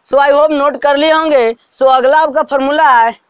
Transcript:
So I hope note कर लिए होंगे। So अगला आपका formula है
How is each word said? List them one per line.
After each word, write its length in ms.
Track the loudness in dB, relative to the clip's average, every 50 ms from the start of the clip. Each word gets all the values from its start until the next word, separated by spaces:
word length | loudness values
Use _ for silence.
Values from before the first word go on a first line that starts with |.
| _
So 100 | -4 -2 0
I 120 | 0 2
hope 200 | 2 2 2 0
note 320 | 0 -2 -2 -2 -4 -2
कर 140 | -2 -2 0
लिए 160 | 0 0 0
होंगे। 400 | 0 0 0 0 0 0 0 -2
So 340 | -4 _ _ _ -6 -2 0
अगला 320 | 0 2 2 2 2 2 2
आपका 240 | 0 0 -2 -4
formula 580 | -4 -2 -4 -4 -2 -2 0 0 2 2 2 2
है 160 | 0 -2 -4 _ _